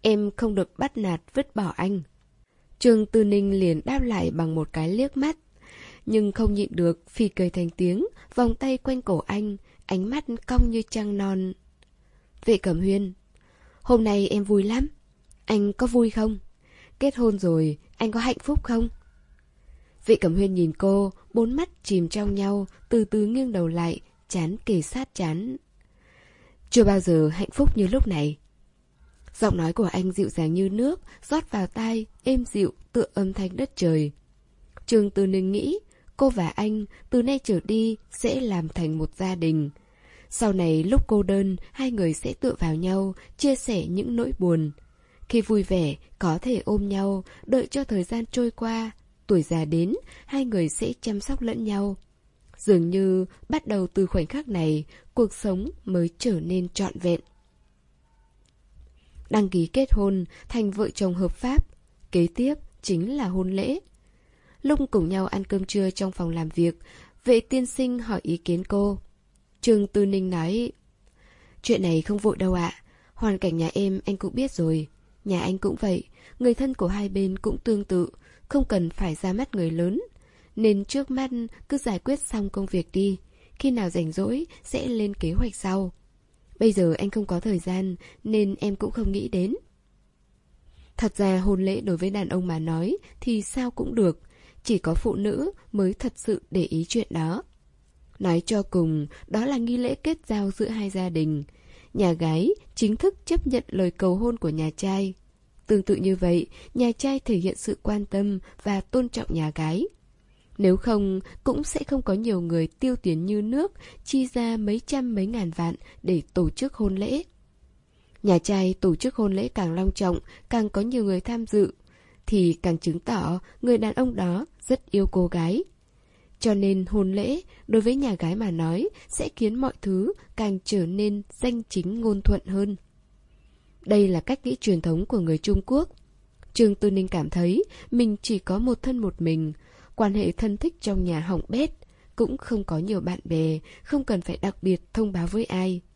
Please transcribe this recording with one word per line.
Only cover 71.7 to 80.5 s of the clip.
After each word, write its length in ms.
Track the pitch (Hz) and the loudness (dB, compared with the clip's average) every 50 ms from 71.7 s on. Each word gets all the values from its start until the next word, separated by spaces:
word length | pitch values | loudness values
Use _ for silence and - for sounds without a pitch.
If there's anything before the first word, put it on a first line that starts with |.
| 233 - | 2 2
này 200 | 190 175 165 160 | 4 2 2 2
không 160 | 160 - 208 208 | 2 0 -4 0
vội 180 | 202 220 - | 2 0 0
đâu 160 | - 190 185 | 2 0 0
ạ. 220 | 185 180 170 175 - - _ _ _ _ _ _ _ | 0 0 -2 -4 -6 -10 _ _ _ _ _ _ _
Hoàn 240 | - 226 220 196 185 | -2 0 0 0 0
cảnh 180 | - 175 165 | 0 -2 0
nhà 140 | 165 165 160 - | 0 -2 -2 0
em 260 | - 202 196 190 190 - | 0 0 0 -2 -2 -4
anh 120 | - 196 | -6 -4
cũng 180 | 190 - 185 - | -4 -4 -4 -2
biết 180 | 254 269 269 | -2 -4 -2
rồi. 360 | - - 170 160 160 156 156 - _ _ _ _ _ _ _ | -2 -2 0 0 0 0 -2 -6 _ _ _ _ _ _ _
Nhà 160 | 202 185 175 | -2 -2 0
anh 180 | - 160 190 185 | 0 -2 -4 -2
cũng 180 | - 202 170 - | -2 -4 -2 -2
vậy, 240 | - 202 180 - - - - - - - - - | -2 -2 -2 -2 -4 -10 -20 -20 -20 -20 -8 0
người 160 | 247 247 233 | 2 2 2
thân 200 | - 269 269 262 | 2 0 -4 -2
của 120 | - 190 | -2 -2
hai 220 | 175 190 202 202 196 | -2 0 -2 -4 -2
bên 300 | 190 196 196 185 190 190 | -2 -2 -2 -2 -2 -2
cũng 200 | - 214 240 - - | -4 -4 -4 -2 -2
tương 200 | 240 220 202 202 | 0 0 0 0
tự, 260 | - 190 180 175 - - - - - - _ - - | -2 0 0 0 -2 -6 -18 -20 -20 -20 _ -10 -2
không 160 | - 285 - | 0 0 2
cần 260 | - 220 185 170 165 | 2 0 0 0 -2
phải 240 | - - 202 175 156 | -2 -4 -4 -4 -2
ra 180 | - - 185 | -4 -4 -4
mắt 220 | 185 214 269 - - | -2 -2 -4 -4 -2
người 160 | 196 170 165 | -2 -2 -2
lớn. 300 | 165 165 170 180 202 320 480 480 _ - - _ _ - _ _ | 0 -2 -2 -2 -2 -4 -6 -8 _ -20 -20 _ _ -20 _ _